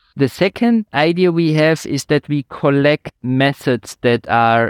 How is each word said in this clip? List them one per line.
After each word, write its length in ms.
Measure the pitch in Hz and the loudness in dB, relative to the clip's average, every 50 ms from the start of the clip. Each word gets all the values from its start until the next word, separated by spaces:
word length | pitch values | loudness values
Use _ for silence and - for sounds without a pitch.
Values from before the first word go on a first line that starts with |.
| _ _ _ | _ _ _
The 100 | - 139 | -4 -4
second 600 | 127 - - 180 196 - - 240 233 233 226 208 - - | -4 -2 -2 -2 -2 0 0 0 2 2 0 -2 -2 -2
idea 380 | 139 156 165 170 180 180 180 | 0 0 0 0 2 0 0
we 220 | 165 170 170 156 156 | 2 0 0 0 2
have 320 | 156 156 160 160 - - | 2 2 2 2 0 -4
is 180 | - 139 139 - | -6 -6 -6 -2
that 220 | - 151 143 - | -2 -2 -2 -2
we 160 | - 147 147 131 - | -2 -4 -4 -6 -8
collect 640 | - - - 143 139 139 139 147 151 - - - - _ - | -8 -4 0 0 2 2 2 2 0 0 -4 -10 -14 _ -6
methods 720 | 127 127 131 139 139 143 - - 139 123 113 - - - - | -2 0 0 0 0 -2 -2 -2 -2 -2 -2 -4 -10 -10 -4
that 260 | - 123 120 110 - | 0 0 0 0 0
are 420 | - 110 117 117 113 113 117 117 | -2 0 0 2 2 2 2 0